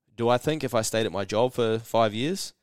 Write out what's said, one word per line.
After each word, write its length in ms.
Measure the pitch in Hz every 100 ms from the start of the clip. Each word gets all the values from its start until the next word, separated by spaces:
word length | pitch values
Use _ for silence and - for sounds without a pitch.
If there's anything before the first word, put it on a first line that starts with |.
| _ -
Do 140 | 117
I 80 | 123
think 260 | - 156
if 100 | 131
I 80 | 120
stayed 240 | 110 110 110
at 60 |
my 140 | 87 95
job 280 | 110 127
for 260 | - 113 113
five 340 | 113 113 113
years 400 | 107 139 196 - -